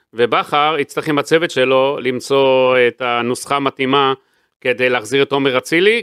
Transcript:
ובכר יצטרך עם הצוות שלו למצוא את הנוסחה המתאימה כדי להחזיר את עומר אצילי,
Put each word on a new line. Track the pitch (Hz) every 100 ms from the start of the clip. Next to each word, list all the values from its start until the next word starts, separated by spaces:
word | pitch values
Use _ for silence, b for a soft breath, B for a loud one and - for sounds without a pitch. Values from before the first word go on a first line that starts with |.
| _
ובכר | 110 117 156 - 147 151 160
יצטרך | 143 - 151
עם | 147
הצוות | 139 160 170
שלו | 135 127 131 135 147
למצוא | 123 127 - 139 135 131 127 127 120
את | 117
הנוסחה | 127 120 120 123 - 143
המתאימה | 139 - 131 139 135 131 _ _ _ _
כדי | 127 120 127
להחזיר | 123 107 139
את | 139
עומר | 139 139 127
אצילי, | - 160 196 233